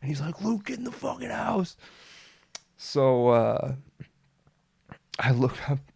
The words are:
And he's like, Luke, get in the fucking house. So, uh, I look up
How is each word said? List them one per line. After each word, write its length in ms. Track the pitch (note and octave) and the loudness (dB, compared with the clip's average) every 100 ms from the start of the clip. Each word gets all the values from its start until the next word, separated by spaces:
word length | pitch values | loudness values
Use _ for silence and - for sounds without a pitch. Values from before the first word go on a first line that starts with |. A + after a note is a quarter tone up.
And 80 | C3+ | -4
he's 120 | D3 | -4
like, 200 | D3+ E3+ | -4 -4
Luke, 220 | G3+ A3+ | -2 -2
get 140 | G#3 B3 | -4 -8
in 60 | |
the 80 | B3 | -8
fucking 380 | A#3 C4+ - B3 | -8 -8 -8 -8
house. 460 | A#3 - A3+ F3+ - - - - - - _ _ - _ _ | -6 -2 0 -2 -6 -20 -20 -20 -20 -20 _ _ -20 _ _
So, 520 | - D3 C3 B2+ A#2+ | -6 2 4 6 6
uh, 460 | A#2 A2+ A2+ - C3+ - _ - _ _ _ _ _ _ _ _ - _ - | 6 4 2 -2 -6 -10 _ -20 _ _ _ _ _ _ _ _ -20 _ -4
I 140 | B2+ | 2
look 380 | A#2+ B2 - - | 4 2 0 -4
up 80 | C#3 - | -4 -4